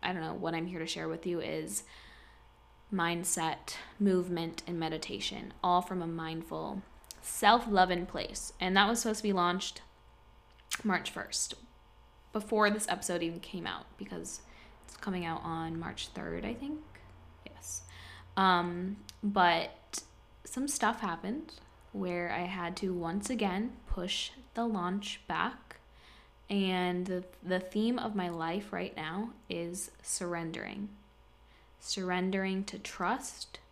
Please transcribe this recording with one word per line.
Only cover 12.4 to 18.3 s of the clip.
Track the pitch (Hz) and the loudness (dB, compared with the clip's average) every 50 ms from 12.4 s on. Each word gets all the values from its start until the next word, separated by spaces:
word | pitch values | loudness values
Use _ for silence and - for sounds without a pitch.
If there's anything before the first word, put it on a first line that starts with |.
| 208 208 233 214 214 208 | -2 0 4 6 6 6
this | 208 214 214 - | 6 4 2 0
episode | - - - - 180 175 175 | 0 0 0 -2 0 0 0
even | 165 170 165 | 0 -2 -4
came | - - - 185 165 | -10 -8 -8 -6 -4
out, | 165 90 82 - - - | -4 -6 -6 -8 -14 -14
because | - 196 196 - 170 165 - - - - - - - - - - - - | -14 -12 -10 -8 -8 -8 -8 -10 -12 -14 -16 -20 -20 -20 -20 -20 -20 -20
it's | - - - | -20 -14 -8
coming | - 202 190 180 175 | -4 -2 -2 -2 0
out | 165 165 - - | -2 -2 -4 -4
on | 165 165 165 165 165 165 165 | -4 -4 -2 -2 -4 -4 -4
March | 165 - - - - - | -4 -6 -6 -6 -8 -8
third, | - - - - 165 170 208 | -6 -6 -6 -4 -4 -4 -2
I | 208 233 | -4 -4
think. | 240 269 277 302 302 311 - - - - - - - - - - - - | -4 -4 -6 -6 -6 -8 -14 -18 -20 -20 -20 -20 -20 -20 -20 -20 -18 -18
Yes. | - - - - - - - - - - - - - - - - - | -18 -18 -14 -12 -10 -10 -8 -10 -12 -18 -16 -16 -16 -16 -18 -18 -8